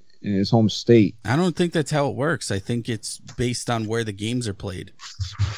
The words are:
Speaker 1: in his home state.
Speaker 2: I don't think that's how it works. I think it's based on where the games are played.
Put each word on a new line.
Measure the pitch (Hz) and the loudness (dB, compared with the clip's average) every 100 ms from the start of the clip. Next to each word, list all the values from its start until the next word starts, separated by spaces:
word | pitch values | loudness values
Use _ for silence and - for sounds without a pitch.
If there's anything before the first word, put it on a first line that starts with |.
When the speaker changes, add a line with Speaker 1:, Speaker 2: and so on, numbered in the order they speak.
| - - | -20 -10
Speaker 1:
in | - 98 | -2 0
his | 101 | 4
home | 117 107 | 4 4
state. | - - 117 98 - - | 2 6 6 6 2 -2
Speaker 2:
I | 135 | 2
don't | 185 151 | 2 2
think | 175 | 0
that's | 165 139 | 0 0
how | 147 143 | 0 0
it | 131 | 0
works. | 147 139 - | -2 -2 -2
I | 98 | -4
think | - 120 113 | -2 -4 -4
it's | 110 - - | -6 -8 -12
based | - - 120 120 - | -10 -4 -4 -2 -2
on | 117 107 | -2 -2
where | 117 110 | -2 -2
the | |
games | 98 107 123 117 | -4 -4 -2 -4
are | |
played. | 92 101 90 - - - - 90 - - | -6 -8 -8 -12 -16 -14 -8 -6 -2 -2